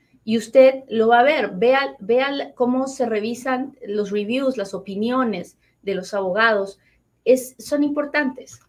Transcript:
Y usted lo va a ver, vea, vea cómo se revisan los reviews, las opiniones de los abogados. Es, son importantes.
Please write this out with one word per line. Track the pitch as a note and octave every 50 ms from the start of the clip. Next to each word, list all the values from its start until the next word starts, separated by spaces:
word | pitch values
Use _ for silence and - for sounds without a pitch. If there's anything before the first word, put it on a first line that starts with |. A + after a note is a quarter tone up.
| _ _ _ _ -
Y | A3 A3+
usted | A3+ A3 - - C4+ C4 C4 C4+ C4+ - -
lo | G#3+ A3+ A3 A3+
va | A#3+ A#3+
a | B3
ver, | C#4+ D#4 C#4 G#3+ - -
vea, | F3+ A3+ B3 C4 C#4 C#4 C4+ - -
vea | G3 F#3+ A#3 B3+ C4+ C#4 C#4 C#4 - - -
cómo | - B3 B3 B3+ C4 C4
se | C4 C4+ - B3
revisan | A3+ A3 G#3 G#3 A#3 A#3+ A#3 - C4+ B3+ B3 C4+ - - - -
los | G3+ G3+ G#3 G#3 F#3
reviews, | G3+ G#3 G3+ G#3 B3 C4+ C#4 C4 - G#3
las | G3 F#3+ -
opiniones | F3+ - G3+ F#3+ G3+ A3 A#3+ B3+ C4 C4 A3+ G3 F3+ F3+ - _ _ _ _ _ _ -
de | G3 F#3+
los | F3+ F#3 - G#3
abogados. | G3 F#3+ F#3 F3+ G#3+ A3+ A3+ G#3+ G3+ F#3+ F#3+ - _ _ _ _ _ _ _ _ _ -
Es, | - C4 C4 B3+ - - -
son | - - D4 C#4+ D4
importantes. | D4 D4 D4 D4 C#4+ - D4+ D4 B3+ - - - - - - _